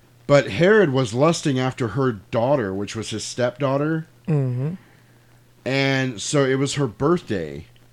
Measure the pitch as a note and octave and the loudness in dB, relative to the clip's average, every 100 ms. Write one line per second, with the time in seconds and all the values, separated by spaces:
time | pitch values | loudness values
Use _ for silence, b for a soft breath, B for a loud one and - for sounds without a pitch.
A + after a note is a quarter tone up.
0 | b _ - C#3+ A2+ G2+ F3 A3 F3 C3 | b _ 2 2 2 2 4 6 4 2
1 | B2 A#2 D#3 E3+ D#3 C3 C3 - A#2+ G#2 | 0 2 2 2 0 0 -2 -2 -4 0
2 | C3 G#2+ - A#2+ A#2+ C#3+ G2+ F#2+ G2+ A2+ | -2 -2 -4 -2 0 0 0 -4 -6 -8
3 | G#2 G#2+ - - B2 - C#3 C#3 D3+ D#3+ | -8 -8 -8 -4 -4 -2 -2 0 -2 -4
4 | D#3+ _ - D3+ C3 B2 C#3+ F#3 b b | -6 _ -2 0 0 -2 -6 -8 b b
5 | b b b b _ _ - C3+ C3+ C3+ | b b b b _ _ -4 0 2 0
6 | C3 G#2 - D3 C3+ C3+ C#3 C#3+ C3+ - | -2 -4 -2 2 2 2 0 -2 -4 0
7 | C#3+ F3 - G2+ D#2 D2 - - _ | 0 0 -2 -6 -6 -10 -16 -20 _